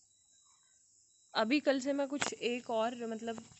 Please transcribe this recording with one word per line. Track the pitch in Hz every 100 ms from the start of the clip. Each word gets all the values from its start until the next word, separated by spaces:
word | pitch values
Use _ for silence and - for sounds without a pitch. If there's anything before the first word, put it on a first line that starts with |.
| _ _ _ _ - - _ _ - - - - -
अभी | - 220 294
कल | 294 269
से | 262
मैं | 277 277
कुछ | 285 -
एक | - 226 247 240
और | 226 226 247 226
मतलब | 220 233 226 - -